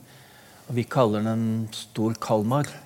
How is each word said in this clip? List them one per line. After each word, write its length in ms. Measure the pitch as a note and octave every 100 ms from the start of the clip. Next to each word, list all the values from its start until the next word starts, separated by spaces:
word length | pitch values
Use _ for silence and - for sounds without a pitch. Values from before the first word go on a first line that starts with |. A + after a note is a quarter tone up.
| - - - - - - -
Og 60 | B2
vi 80 | A2+
kaller 360 | C#3 A#2 G#2+
den 60 | A2
en 420 | A2+ A2+ A2 A2
stor 420 | - - - A2+ A2+
kalmar. 500 | - A2 G#2+ C#3 C#3+ -